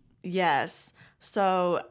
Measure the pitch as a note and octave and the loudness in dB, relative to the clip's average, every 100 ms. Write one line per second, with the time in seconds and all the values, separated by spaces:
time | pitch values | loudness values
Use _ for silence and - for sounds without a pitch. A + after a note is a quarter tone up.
0 | _ _ F3+ F#3 E3+ C#3 C#3 - - - | _ _ -6 0 2 2 0 -6 -10 -14
1 | - _ - G#3+ G3 F#3 F3+ E3+ - | -20 _ -6 0 2 2 2 0 -4